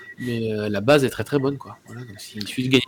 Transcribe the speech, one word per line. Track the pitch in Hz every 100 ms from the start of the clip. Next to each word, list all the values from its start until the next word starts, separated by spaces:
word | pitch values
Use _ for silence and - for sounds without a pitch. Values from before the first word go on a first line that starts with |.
| - -
Mais, | 123 117 113
euh, | 107 104
la | 101
base | 107 147
est | 127
très, | -
très | 110 143
bonne, | 135 139
quoi. | - - -
Voilà, | 113
donc, | 123 101 - 107
il | 104
suffit | -
de | 131
gagner | 131